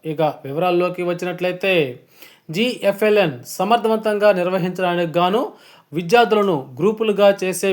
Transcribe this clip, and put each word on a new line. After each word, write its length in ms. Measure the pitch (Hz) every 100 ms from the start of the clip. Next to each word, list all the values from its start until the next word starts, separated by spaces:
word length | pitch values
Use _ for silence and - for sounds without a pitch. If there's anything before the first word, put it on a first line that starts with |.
| 160
ఇక 100 | 151 156 - 135
వివరాల్లోకి 560 | 143 180 175 180 175 175
వచ్చినట్లయితే, 880 | 175 180 175 180 180 196 180 139 123 _ _ - _ -
జీఎఫ్ఎల్ఎన్ 840 | 160 240 190 196 196 214 208 175 123 - -
సమర్థవంతంగా 760 | 190 233 226 220 220 208 208 185
నిర్వహించడానికి 720 | 175 185 180 180 185 175 175 165
గాను 220 | 180 214 427 - - - _
విద్యార్థులను 640 | 147 170 233 233 214 202 156 135 127
గ్రూపులుగా 500 | 185 220 220 196 202 196
చేసే 260 | 190 180 196